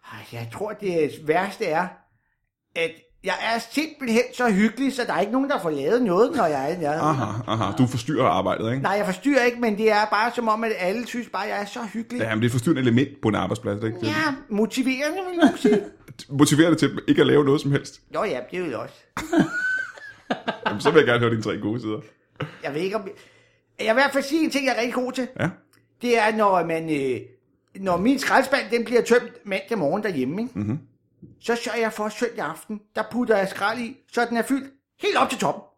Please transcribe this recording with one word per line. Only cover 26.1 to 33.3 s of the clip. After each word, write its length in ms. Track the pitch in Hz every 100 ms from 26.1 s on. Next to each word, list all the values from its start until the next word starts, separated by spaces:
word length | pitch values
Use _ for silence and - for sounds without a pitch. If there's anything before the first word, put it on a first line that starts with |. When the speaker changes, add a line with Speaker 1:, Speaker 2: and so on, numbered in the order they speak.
| 233
Speaker 1:
er, 180 | 214 220
når 280 | 208 185
man... 260 | 170 165 165 147 135
Øh, 60 | 117 - - _ _ _ 190
når 140 | 190 175
min 220 | 214 269
skraldespand, 440 | - 214 254 269 220
den 140 | 233
bliver 180 | 220 240
tømt 300 | 202 233 220 - 208
mandag 320 | 190 - 226
morgen 240 | 143 190
derhjemme, 400 | 214 160 127 175
ikke? 160 | 240 -
Speaker 2:
Mhm. 200 | 104 139 - _ _ _ - -
Speaker 1:
Så 160 | - 233
sørger 160 | 240 226
jeg 120 | 220
for 160 | 214 214
søndag 360 | 214 233 226
aften, 360 | 151 156 - 214 _
der 80 | - 214
putter 240 | 233 240